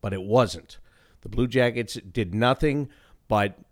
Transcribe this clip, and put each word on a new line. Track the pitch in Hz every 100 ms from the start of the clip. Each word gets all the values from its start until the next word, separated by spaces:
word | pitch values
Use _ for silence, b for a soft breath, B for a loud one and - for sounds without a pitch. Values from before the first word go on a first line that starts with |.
but | 107
it | 95
wasn't. | 92 117 113 82 - - b b b b
The | -
Blue | 104 127
Jackets | 123 123 120 113 - 98
did | 104 98
nothing | 101 120 135 156 143 139 b b b _
but | 107 101 - -